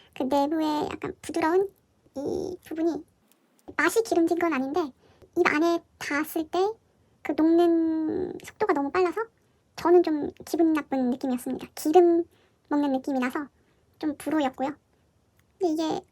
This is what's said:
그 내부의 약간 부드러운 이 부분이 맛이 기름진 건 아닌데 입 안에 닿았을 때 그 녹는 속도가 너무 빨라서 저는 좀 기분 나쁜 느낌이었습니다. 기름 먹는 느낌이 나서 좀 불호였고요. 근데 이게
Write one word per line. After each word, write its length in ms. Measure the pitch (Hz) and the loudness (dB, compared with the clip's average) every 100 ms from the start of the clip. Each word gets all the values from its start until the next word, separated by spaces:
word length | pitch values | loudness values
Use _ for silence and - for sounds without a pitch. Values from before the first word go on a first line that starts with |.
| _ | _
그 100 | - | -6
내부의 640 | 262 285 285 320 311 294 - | -2 0 0 0 -2 -2 -4
약간 240 | - - - | -6 -10 -10
부드러운 460 | - 339 320 370 403 - _ _ _ 262 | -8 -2 0 2 0 -6 _ _ _ -8
이 420 | 285 - 78 - | -6 -4 -6 -10
부분이 380 | - 320 339 294 - _ _ _ _ _ - - | -10 -4 -2 -4 -10 _ _ _ _ _ -12 -2
맛이 260 | 330 453 | 0 0
기름진 360 | 453 339 330 339 | 0 2 2 2
건 140 | 339 | 0
아닌데 400 | 269 269 349 285 - _ _ - 339 | 0 -2 -2 -4 -8 _ _ -6 0
입 100 | 349 | 2
안에 360 | 302 339 339 - - | 2 2 0 -4 -12
닿았을 500 | - 294 311 330 311 | -4 -4 -2 -6 -4
때 80 | 349 403 453 _ _ _ _ | -2 -2 -4 _ _ _ _
그 100 | - | -4
녹는 1040 | 311 320 330 349 330 320 320 311 - - - | 2 4 6 6 4 2 0 -2 -4 -6 -8
속도가 300 | - - 415 | -12 -4 -2
너무 180 | 285 285 | 0 0
빨라서 300 | 359 359 403 453 _ _ _ _ - | 0 0 -2 -8 _ _ _ _ -2
저는 260 | 330 349 | 4 6
좀 300 | 330 294 285 - - | 4 0 -4 -10 -6
기분 260 | 330 320 | 0 2
나쁜 380 | 311 - 269 247 | 0 -2 -2 -2
느낌이었습니다. 560 | 247 269 247 269 254 - | -2 -4 -4 -6 -8 -10
기름 500 | - 311 359 339 339 339 _ _ _ - | -6 4 6 6 4 -2 _ _ _ -4
먹는 240 | 294 285 | -2 0
느낌이 260 | 262 285 262 | -2 -2 -2
나서 280 | 247 311 269 _ _ _ _ - | -2 -4 -10 _ _ _ _ -8
좀 180 | 311 285 | -6 -6
불호였고요. 580 | 285 311 262 - 277 - _ _ _ _ _ _ _ - | -4 -2 -2 -2 -6 -8 _ _ _ _ _ _ _ -4
근데 140 | 359 | -2
이게 340 | 311 311 - - | 0 -2 -4 -6